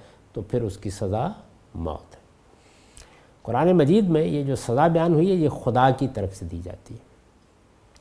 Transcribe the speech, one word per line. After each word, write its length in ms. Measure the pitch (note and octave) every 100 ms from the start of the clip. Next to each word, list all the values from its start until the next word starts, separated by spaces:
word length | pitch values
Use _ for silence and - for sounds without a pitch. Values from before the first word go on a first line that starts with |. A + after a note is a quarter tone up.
| - _ _
तो 80 | A2+
फिर 200 | G2 B2
उसकी 280 | G#2+ - G2+
सज़ा 420 | F#2+ G2+ G#2 D#3 G#3+ - _ _ E2+
मौत 300 | E2 D2+ -
है। 60 | - _ _ _ _ _ _ _ - - _ _ _
कुरान 280 | - A#2 E3+
मजीद 340 | F3+ C#3 G#3 G3
में 140 | D#3
ये 200 | E3+ D3
जो 120 | C#3 B2+
सज़ा 300 | - B2 E3
बयान 260 | E3 E3
हुई 160 | D#3 F#3
है, 60 | F#3
ये 120 | D3
खुदा 400 | - B2+ A#2+ C3
की 160 | B2+ C3+
तरफ 240 | G#2+ G2
से 140 | - F2
दी 140 | F2
जाती 340 | F#2 - -
है। 140 | A2+ - _ _ _ _ _ _ _ _ _